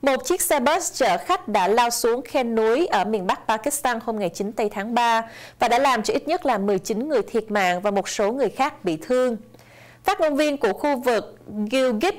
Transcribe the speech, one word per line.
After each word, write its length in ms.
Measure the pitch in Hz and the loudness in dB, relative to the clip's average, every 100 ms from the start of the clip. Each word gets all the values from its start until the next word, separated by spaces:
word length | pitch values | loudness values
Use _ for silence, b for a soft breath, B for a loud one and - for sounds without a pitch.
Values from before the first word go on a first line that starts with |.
Một 220 | 277 262 | 0 0
chiếc 180 | - 359 | 0 -2
xe 180 | - 302 | 2 2
bus 320 | 247 339 - | 2 0 -2
chở 240 | - 240 180 | 0 2 2
khách 300 | - 381 294 | 0 -2 0
đã 200 | 208 180 | 0 2
lao 220 | 226 240 | 4 2
xuống 320 | 233 240 240 | 2 0 0
khe 220 | - 294 | -2 -2
núi 420 | 233 226 220 240 359 | 0 2 2 2 2
ở 180 | 208 | 0
miền 220 | 185 220 185 | 0 -2 -2
Bắc 140 | 233 - | -4 -2
Pakistan 500 | 220 285 - 254 233 | -2 -2 -2 -2 -2
hôm 140 | 233 220 | -4 -4
ngày 100 | 185 | -4
chín 240 | 170 202 | -4 -6
tây 180 | 240 214 | -2 -4
tháng 200 | 208 208 | -2 -2
ba 280 | 240 233 226 226 B B B | 0 2 2 -2 B B B
và 100 | 240 | 2
đã 100 | 233 | 4
làm 240 | 277 240 | 4 2
cho 120 | 208 | 0
ít 140 | 277 294 | -2 -2
nhất 180 | 349 285 | -2 0
là 120 | 220 | 0
mười 200 | 196 196 | 0 -2
chín 300 | - 214 285 | -2 -4 0
người 140 | 269 | 0
thiệt 280 | - 233 220 | 0 -4 -2
mạng 300 | 208 185 180 | 0 2 2
và 100 | 208 | 0
một 180 | 202 185 | -2 -2
số 240 | - 202 | -2 0
người 160 | 254 233 | 0 -2
khác 360 | - 277 277 | 0 -2 -2
bị 140 | 185 156 | -4 -4
thương. 340 | - 254 254 226 - B B B B B | 0 2 2 -2 -10 B B B B B
Phát 160 | - 392 | -2 2
ngôn 160 | 320 285 | 2 2
viên 200 | 302 285 | 0 2
của 160 | 214 | 0
khu 240 | 185 294 277 | 0 0 0
vực 380 | 247 226 - - - 208 214 | 2 0 -2 -16 -12 -6 -2
Gilgit 440 | 262 262 214 339 | 2 2 2 -2